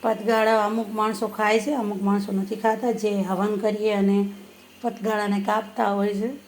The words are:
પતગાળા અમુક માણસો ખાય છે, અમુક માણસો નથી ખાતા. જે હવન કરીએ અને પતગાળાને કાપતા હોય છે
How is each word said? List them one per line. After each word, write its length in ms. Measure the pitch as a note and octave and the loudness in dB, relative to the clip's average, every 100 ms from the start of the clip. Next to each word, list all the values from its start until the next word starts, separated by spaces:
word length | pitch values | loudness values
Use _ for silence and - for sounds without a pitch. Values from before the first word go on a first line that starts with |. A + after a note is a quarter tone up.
પતગાળા 580 | A#3 G#3 G#3 A3 A3 A3 G#3 | 0 0 2 2 4 4 2
અમુક 240 | A3 G#3+ G#3+ | -2 -4 -2
માણસો 280 | G#3+ G#3 G#3+ G#3 | -2 0 -4 0
ખાય 280 | G#3+ A3 | 2 2
છે, 80 | G#3+ C#4+ | 2 -2
અમુક 180 | G#3+ G3+ | -2 -2
માણસો 280 | G3 G3+ G3+ | 0 0 0
નથી 300 | G3 F#3+ G#3+ | -2 -2 0
ખાતા. 300 | A3 A3 A#3+ A3 | 0 0 0 0
જે 100 | G#3+ G3+ F#3 | -2 -2 -2
હવન 220 | F#3 G3+ G#3 | 0 0 0
કરીએ 300 | G#3+ G#3 G#3+ G3+ | -2 0 0 2
અને 160 | G3 G3+ G3+ - - - - - | 2 2 0 -4 -18 -20 -20 -8
પતગાળાને 560 | A#3+ - G#3 G#3+ G#3 G3+ G3 | -6 -4 -2 0 0 0 0
કાપતા 420 | G#3+ G#3+ - G#3+ G3+ | 0 -2 -2 0 2
હોય 180 | G3+ G3+ | 0 0
છે 100 | A3+ D4 | -4 -6